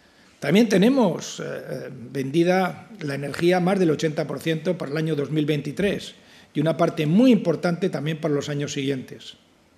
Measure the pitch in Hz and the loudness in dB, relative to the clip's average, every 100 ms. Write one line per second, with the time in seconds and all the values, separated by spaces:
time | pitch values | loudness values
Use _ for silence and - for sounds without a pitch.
0 | _ _ _ - 139 196 233 196 220 277 | _ _ _ -8 2 4 6 6 6 4
1 | 202 139 - - 143 139 139 131 131 135 | 2 0 -8 -10 -8 -8 -8 -10 -12 -14
2 | 123 135 135 165 170 185 180 151 - - | -10 -6 -2 2 4 4 0 -4 -16 -12
3 | 151 139 143 131 170 180 175 196 175 147 | -8 -6 -6 0 2 4 4 4 2 2
4 | 160 151 143 135 165 160 170 170 135 156 | 0 -2 -4 -4 -4 -2 -2 -4 -4 -4
5 | 160 143 131 156 151 151 147 135 196 135 | -2 -2 -2 -2 0 -2 -4 -2 -2 -2
6 | - - - - - 151 151 160 165 - | -8 -20 -20 -20 -10 -2 0 2 0 0
7 | 151 190 262 202 165 156 180 170 185 143 | 2 6 6 6 4 0 0 0 -2 -2
8 | 151 156 156 143 139 143 143 143 135 135 | -4 -4 -2 -2 -2 -4 -4 -4 -4 -4
9 | 120 127 - - _ _ _ | -6 -16 -18 -20 _ _ _